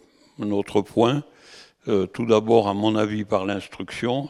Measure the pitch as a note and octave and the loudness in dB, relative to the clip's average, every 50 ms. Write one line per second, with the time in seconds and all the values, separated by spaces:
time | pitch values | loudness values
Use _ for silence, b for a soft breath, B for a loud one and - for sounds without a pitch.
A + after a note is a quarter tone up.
0 | _ _ _ _ _ _ _ - A2 G#2 G2+ G2+ G2+ - - A2 F#2+ - - A2 | _ _ _ _ _ _ _ -8 -6 -4 -2 -2 -2 0 0 -2 -2 0 2 2
1 | A#2 A#2+ C#3 C#3+ D3 - B B B B B B B B B B - - A2 G2 | 2 4 2 0 -4 -8 B B B B B B B B B B -4 -2 0 0
2 | F#2 F#2 - - A#2 A2+ A2 G#2+ G#2+ A2 A#2 A#2 G2+ G2+ G2+ G2+ G#2 A2 G#2+ G#2+ | 0 -2 -4 -4 0 2 2 2 4 4 4 4 4 2 0 0 0 0 2 2
3 | G#2+ G#2 G#2 G#2+ G#2 - A2 G2 F#2+ G2+ G2+ G2 - - - - G2 - - - | 0 -2 -2 -4 -4 -2 -2 -2 0 -2 -4 -6 -8 -12 -14 -14 -12 -12 -10 -6
4 | A#2 B2 B2 C#3 C#3+ | -4 -4 -4 -4 -6